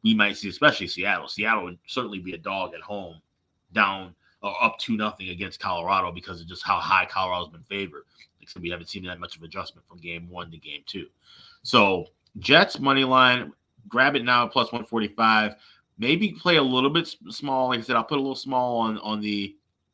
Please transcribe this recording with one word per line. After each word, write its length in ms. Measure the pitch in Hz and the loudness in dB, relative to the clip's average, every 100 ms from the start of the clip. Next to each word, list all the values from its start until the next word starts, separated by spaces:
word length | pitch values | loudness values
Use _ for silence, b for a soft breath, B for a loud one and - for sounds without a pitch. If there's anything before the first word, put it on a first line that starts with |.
we 100 | 110 | 2
might 240 | 110 104 98 | 4 4 0
see, 120 | 101 | -8
especially 380 | - 147 - 90 | 2 2 2 -4
Seattle. 400 | - 95 90 71 | -4 -2 -2 -4
Seattle 360 | - 107 110 | -4 -2 0
would 160 | 90 87 - | -4 -12 -10
certainly 320 | - 113 98 | -6 -6 -8
be 140 | 90 | -10
a 40 | 95 | -10
dog 360 | 101 98 90 | -6 -6 -6
at 80 | 82 | -10
home, 400 | 92 104 90 80 _ _ _ _ _ | -10 -10 -10 -16 _ _ _ _ _
down 420 | 110 101 98 92 90 _ _ | 2 2 0 -10 -18 _ _
or 140 | 101 92 | -8 0
up 160 | 113 - | 0 0
two 180 | - 110 | -4 -2
nothing 320 | 107 104 92 | -2 -6 -10
against 300 | 87 95 - | -8 -10 -6
Colorado 520 | 104 87 87 95 90 | -4 -2 0 0 0
because 300 | 87 92 87 | -6 -12 -14
of 60 | 82 | -14
just 160 | 87 | -8
how 160 | - 90 | -4 -2
high 260 | 87 95 90 | 2 0 0
Colorado's 440 | 98 92 90 87 | -2 -2 -2 -6
been 140 | - - | -12 -10
favored. 360 | 98 95 73 - b b _ | -8 -8 -12 -20 b b _
Like 100 | - | -20
I 20 | |
said, 120 | - | -12
we 80 | 85 | -10
haven't 180 | 87 85 | -10 -10
seen 140 | 101 | -12
that 160 | 90 87 | -12 -12
much 160 | 87 80 | -14 -16
of 80 | |
adjustment 440 | 82 95 85 85 _ | -14 -12 -12 -16 _
from 120 | 87 | -18
game 280 | 85 85 87 | -14 -12 -12
one 220 | 90 85 | -14 -14
to 80 | 80 | -16
game 240 | 76 73 - | -16 -16 -12
two. 180 | 98 76 _ B B B B | -12 -12 _ B B B B
So 460 | - 123 98 92 87 _ _ - | 2 4 4 2 -4 _ _ -6
Jets 400 | - 151 190 - | 4 6 6 2
money 240 | 135 135 | 2 2
line, 500 | 131 131 127 123 73 - _ _ 101 | 4 6 6 4 -2 -14 _ _ -4
grab 280 | 120 135 139 | 2 4 4
it 100 | 120 | 2
now, 220 | 123 117 | 2 4
plus 240 | 135 113 | 2 0
one 140 | 120 107 | -2 -4
forty-five. 680 | 113 104 - 113 110 107 - b b b - | -2 -2 2 4 6 2 -2 b b b -4
Maybe 320 | 120 165 208 | 0 2 0
play 240 | 160 180 165 | 0 4 4
a 60 | |
little 260 | 135 127 135 | 4 4 2
bit 140 | 165 | 2
s-, 120 | 165 - - | -2 -8 -16
small. 400 | 110 143 131 127 | -8 -2 0 2
Like 100 | 120 | 0
I 40 | |
said, 120 | 110 120 | 0 0
I'll 80 | |
put 140 | 110 147 | 2 -2
a 40 | |
little 140 | 135 127 | -2 -4
small 440 | 135 131 123 120 | -2 0 0 0
on, 180 | 113 107 | 0 -2
on 240 | 107 107 | -4 -4
the 340 | 104 104 98 - _ _ _ | -2 -2 -4 -10 _ _ _